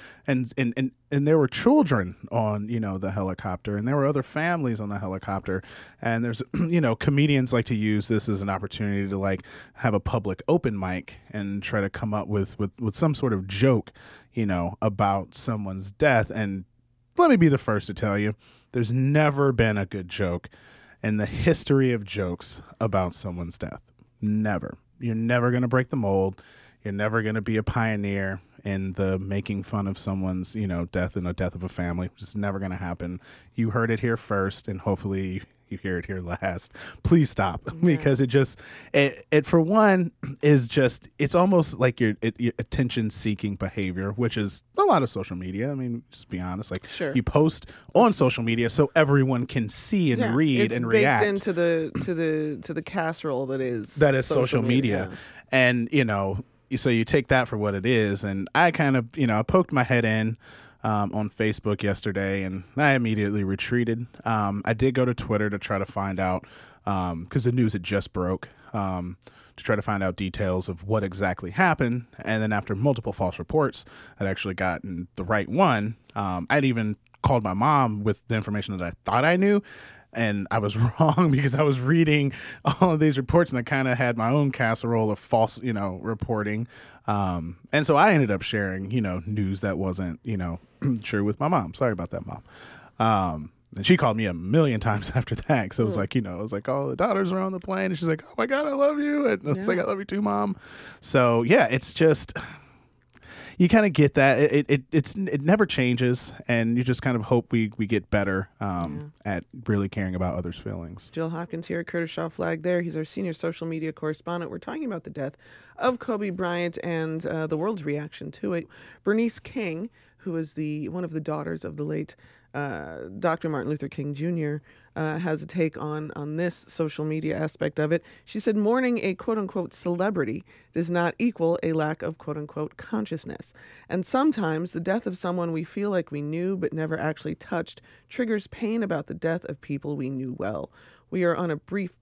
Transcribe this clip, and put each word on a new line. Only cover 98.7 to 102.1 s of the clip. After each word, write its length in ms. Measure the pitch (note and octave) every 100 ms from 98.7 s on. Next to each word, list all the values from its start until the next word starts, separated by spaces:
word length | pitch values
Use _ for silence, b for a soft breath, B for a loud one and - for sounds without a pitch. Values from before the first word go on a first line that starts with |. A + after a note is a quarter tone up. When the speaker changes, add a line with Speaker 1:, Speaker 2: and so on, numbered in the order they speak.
Speaker 1:
love 260 | C#4 C#4+ D4
you." 280 | D4 D4 C4+
And 180 | G3+ D3
it's 100 | F#3
Speaker 2:
Yeah. 40 | G#3
Speaker 1:
like, 120 | F3+
"I 60 |
love 140 | - G3
you 60 |
too, 160 | G3+ G3
Mom." 340 | G#3 G3+ G#3 F#3 B B B B
So 420 | - C#3+ B2 A#2
yeah, 220 | A#2+ - A2
it's 240 | C3 -
just, 420 | - D#3+